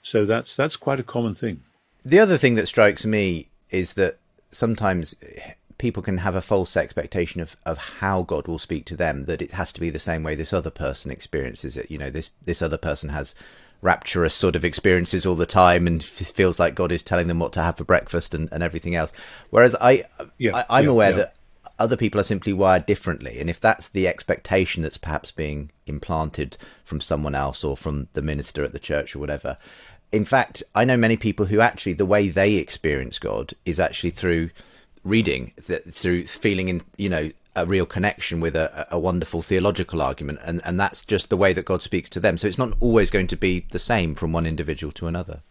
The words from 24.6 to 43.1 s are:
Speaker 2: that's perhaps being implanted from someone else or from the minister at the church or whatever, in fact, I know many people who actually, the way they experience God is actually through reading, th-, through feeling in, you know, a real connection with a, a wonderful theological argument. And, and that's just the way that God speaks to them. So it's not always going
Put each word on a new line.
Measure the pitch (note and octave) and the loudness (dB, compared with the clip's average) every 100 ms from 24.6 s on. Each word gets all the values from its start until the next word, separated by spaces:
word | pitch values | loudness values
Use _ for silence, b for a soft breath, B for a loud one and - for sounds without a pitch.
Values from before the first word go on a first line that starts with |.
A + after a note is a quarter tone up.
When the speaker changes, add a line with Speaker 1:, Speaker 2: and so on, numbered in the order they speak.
| F2+ - | 2 -2
Speaker 2:
that's | D#2 - | -6 -6
perhaps | D#2 D2+ - | -6 -6 -8
being | - D2+ D2 D2 _ - | -6 -6 -6 -10 _ -10
implanted | D2 - D#2+ D#2 - C2+ - B B - | -10 -4 -4 -4 -6 -8 -10 B B -8
from | D2+ | -8
someone | - D2+ D2 C#2 | -2 -2 -2 -2
else | C#2 - D2+ | -4 -4 -6
or | C2+ | -4
from | D#2+ D2 C2 | -4 -6 -6
the | - | -6
minister | D2 C#2+ C#2+ D2 | -4 -6 -6 -6
at | C#2+ | -6
the | C#2+ | -6
church | - D2 C#2 | -4 -4 -4
or | C#2 | -8
whatever, | D2 D2 C#2 C2+ B B B B _ | -8 -6 -6 -10 B B B B _
in | G#2+ | -2
fact, | G#2 C3+ - - - | 2 2 2 -6 -2
I | G#2 B2 | 2 4
know | B2 | 4
many | A2 A2+ | 4 2
people | A2 G2 G2 | 0 0 2
who | G#2+ | 4
actually, | A#2 - G2+ | 2 2 -6
the | E2 F#2+ | 0 4
way | G#2 G2+ | 4 4
they | F2 G2+ G2+ | 2 4 2
experience | D2 - D#2+ C#2+ C2 - | -2 -4 -2 -2 -4 -6
God | - G#1 - - - | -4 -4 -6 -8 -6
is | E2+ | -2
actually | E2+ - F2 | -2 -2 -6
through | - F#2 E2 E2+ b b b b - | -2 0 0 -2 b b b b -12
reading, | F#2 A2 G#2 C2 A#1 - - | 0 2 2 -2 -6 -14 -8
th-, | A2+ | -8
through | - - F#2 F2 - | -6 -4 0 0 -2
feeling | - A2 F#2+ F#2 | -2 0 0 -2
in, | F2 - - | -4 -8 -6
you | G2 | -2
know, | E2 D#2 - _ F#2 | -2 -4 -10 _ -4
a | E2+ | 0
real | F#2+ F2 | 0 0
connection | F#2+ G2+ - - E2 | 0 -2 -2 -6 -2
with | E2 D#2+ | -2 0
a, | D#2 E2 - | -2 -4 -4
a | F2 | -2
wonderful | F2 F2+ F2+ E2+ | 0 -2 -4 -6
theological | - F#2 G2+ F#2 F2+ E2 | 0 2 2 0 -4 -2
argument. | C2+ C#2 C#2+ D2 | -2 -2 -8 -8
And, | E2 E2+ F2 | -6 -6 -4
and | F2+ | -2
that's | G2 - - | -2 -4 -2
just | G2 - | -2 0
the | F#2+ | 4
way | G2 | 4
that | F2+ - | 2 -2
God | F#2 | -4
speaks | - F#2 - | -2 -4 -4
to | F2+ | 0
them. | G2+ F2 | 0 0
So | G#2 | -2
it's | F2+ | -2
not | B2 - | -2 2
always | A#2+ A2+ | 4 6
going | G2+ | 4